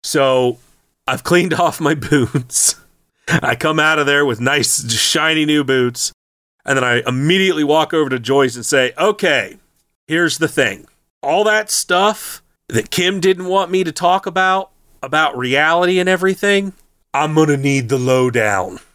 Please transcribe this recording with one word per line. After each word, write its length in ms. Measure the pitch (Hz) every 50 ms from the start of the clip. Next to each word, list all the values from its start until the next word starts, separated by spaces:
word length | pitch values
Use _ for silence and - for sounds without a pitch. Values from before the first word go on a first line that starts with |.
| -
So 540 | - - 151 139 135 131 127 127 123 120 - _ _ _ _ _ _ _ _ _
I've 180 | - 127 - -
cleaned 300 | - 175 175 175 180 160
<laughs> 60 | -
off 200 | 175 156 - -
my 140 | 160 143 156
boots. 800 | 143 120 - 151 143 123 - - 143 123 - - - - - - - _ _ _ _ _ _ _ _ _ -
I 260 | 165 - - 123 117
come 240 | 120 - 156 160 156
out 180 | 151 156 160 156
of 80 | 143
there 180 | 139 143 143 147
with 140 | 139 117 107
nice, 500 | 123 131 143 147 - - - - 139 117
shiny 520 | 113 113 - - - 160 151 160 160 156 151
new 200 | 151 151 147 139
boots. 480 | 131 135 131 123 123 120 - - - - _ _ _ _ _ _ _ _ _ _
And 120 | - 131
then 80 | 135 127
I 180 | 123 120 117 - 123
immediately 560 | 127 131 139 156 185 190 190 190 175 156 151
walk 280 | 143 151 160 156 -
over 160 | - 160 151 135
to 80 | 131 123
Joyce 360 | 117 117 135 139 139 127 113
and 100 | 123 113
say, 280 | - 147 135 127 123 -
"Okay, 600 | - 170 214 208 - 202 175 147 127 101 90 - - _ _ _ _ _ _ _ _ _
here's 320 | - 156 170 175 160 - -
the 100 | 165 151
thing. 380 | - 160 131 107 98 - - _ _ _ _ _ _ _
All 200 | - 139 156 185 208
that 260 | 220 214 214 214 -
stuff 720 | - - - - 180 180 196 208 220 - - - - - _ _ _ _ _ _
that 220 | - 113 107 -
Kim 280 | - - 175 180 196 190
didn't 260 | 165 190 190 175 185
want 240 | 180 185 196 190 170
me 120 | 185 190 185
to 80 | 165
talk 340 | 147 - 180 175 180 190 -
about, 440 | - 165 185 185 185 190 196 190 - _ _ _ _ _ _
about 340 | - 135 147 156 160 147 -
reality 600 | 123 123 123 131 139 151 156 165 170 180 175 185 185
and 100 | 180 185
everything, 640 | 185 175 185 190 190 - - 202 202 196 196 196 - _ _ _ _ _ _ _
I'm 220 | - 139 147 151 156
gonna 220 | 156 160 151 147
need 320 | 139 135 143 139 139 123 110
the 100 | 135 131
lowdown." 800 | 123 131 131 127 127 127 117 120 110 107 101 95 92 92 92 - - _